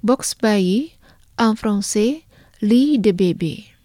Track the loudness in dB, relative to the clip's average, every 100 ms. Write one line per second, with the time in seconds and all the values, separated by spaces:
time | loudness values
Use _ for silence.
0 | 0 -2 -2 -2 0 2 2 0 -4 _
1 | _ _ _ -2 0 0 -2 -4 -2 -2
2 | 0 -2 _ _ _ _ 2 2 4 2
3 | 2 2 0 0 -6 -8 -16 _